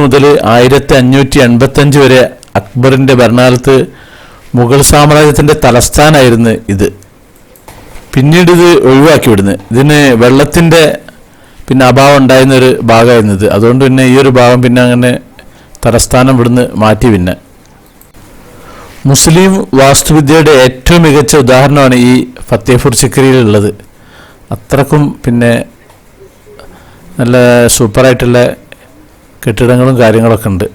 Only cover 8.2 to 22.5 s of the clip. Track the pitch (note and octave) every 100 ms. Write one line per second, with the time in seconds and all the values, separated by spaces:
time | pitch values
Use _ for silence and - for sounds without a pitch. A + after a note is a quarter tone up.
8.2 | C#3 E3+ F3 F3 F3 D#3+ - C3+ D3+ C#3
9.2 | - G2+ G2 F#2+ - A#2 C#3+ D3 C#3+ A#2
10.2 | B2 C3+ D3 F3+ E3 E3 D3+ - - -
11.2 | - - - - - C3 B2+ B2+ C#3 C#3+
12.2 | C3 C3 C3+ C3 B2+ A#2 A2+ A2+ A#2 A#2+
13.2 | G#2+ G2 G#2 G2 A#2 B2+ C3+ C3 C3 C3
14.2 | C#3 B2+ B2 B2 B2 B2 B2 B2 B2 B2
15.2 | - - - - - - A#2+ A2+ - B2+
16.2 | C3 C3 A#2 B2 B2 F2+ G#2+ G#2+ B2+ G2+
17.2 | F2+ - - _ _ _ _ _ _ -
18.2 | - - - - - - - - C#3 C#3
19.2 | F3 E3 F#3+ F#3+ - C3 C3+ C3+ - D#3
20.2 | C#3 D#3+ D3+ C#3 B2+ B2+ - E3+ D#3+ C#3+
21.2 | C#3 D#3 B2 B2+ C#3 C#3+ C3 B2+ B2 B2+
22.2 | - - -